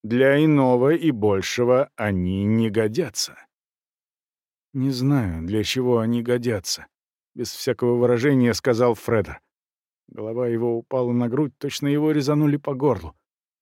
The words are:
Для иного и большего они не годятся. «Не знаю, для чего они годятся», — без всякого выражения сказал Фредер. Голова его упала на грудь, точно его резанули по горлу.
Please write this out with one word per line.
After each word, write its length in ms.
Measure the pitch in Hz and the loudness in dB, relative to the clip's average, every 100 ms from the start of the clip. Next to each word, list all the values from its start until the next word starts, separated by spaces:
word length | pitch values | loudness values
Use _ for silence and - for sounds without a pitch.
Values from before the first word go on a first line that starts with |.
| 107 | -2
Для 380 | 123 131 143 | 2 4 4
иного 500 | 156 147 131 123 135 | 4 4 4 4 2
и 160 | 160 160 | 2 0
большего 800 | 117 104 98 92 - 120 127 143 - | 0 0 0 -2 -2 2 2 0 -4
они 480 | 107 95 90 95 | -2 -2 -2 -2
не 260 | 101 110 113 | 0 2 0
годятся. 640 | 104 110 123 143 - - - - _ _ _ _ _ _ _ _ _ _ _ _ | 0 -2 -2 -6 -6 -10 -12 -20 _ _ _ _ _ _ _ _ _ _ _ _
«Не 180 | 135 135 | -4 -2
знаю, 540 | 123 135 143 104 82 | 0 0 0 0 -4
для 200 | 82 107 | -4 -2
чего 340 | 104 131 123 117 | -2 -2 0 2
они 240 | 113 120 | 0 -2
годятся», — 640 | 117 123 120 104 - - - _ _ _ _ | -2 -2 -2 -4 -6 -10 -12 _ _ _ _
без 160 | - 117 | -10 -10
всякого 460 | - - 117 123 120 | -6 -6 -2 0 2
выражения 580 | 120 120 143 135 120 | 2 2 2 4 2
сказал 400 | 104 135 113 123 | 2 0 2 2
Фредер. 460 | 110 - 113 82 80 _ _ _ _ _ _ _ | 0 0 -2 -2 -10 _ _ _ _ _ _ _
Голова 400 | - 107 117 123 | -12 -8 -4 -4
его 300 | 113 120 117 | -2 -2 -4
упала 340 | - 131 120 | -4 -2 0
на 180 | 120 120 | 0 0
грудь, 300 | 131 151 _ | -2 -4 _
точно 300 | 143 - 143 | -10 -4 -2
его 240 | 147 156 | 0 2
резанули 440 | 151 139 147 151 143 | 0 0 2 2 0
по 180 | 147 | -4
горлу. 420 | 131 143 98 80 _ _ _ _ _ | -2 0 0 -6 _ _ _ _ _